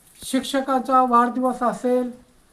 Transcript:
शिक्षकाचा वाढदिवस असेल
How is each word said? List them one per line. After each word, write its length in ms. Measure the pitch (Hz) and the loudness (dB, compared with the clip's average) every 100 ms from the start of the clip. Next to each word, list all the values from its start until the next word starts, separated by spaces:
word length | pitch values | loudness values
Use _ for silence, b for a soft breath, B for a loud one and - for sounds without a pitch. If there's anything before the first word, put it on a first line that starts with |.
| _ - | _ -18
शिक्षकाचा 800 | - 262 262 269 269 262 254 262 | -6 -4 -2 -4 -2 -2 2 2
वाढदिवस 640 | 254 240 240 233 254 240 | 4 4 2 0 -2 -2
असेल 480 | 240 190 247 254 247 233 _ _ _ | -2 -2 0 0 -2 -8 _ _ _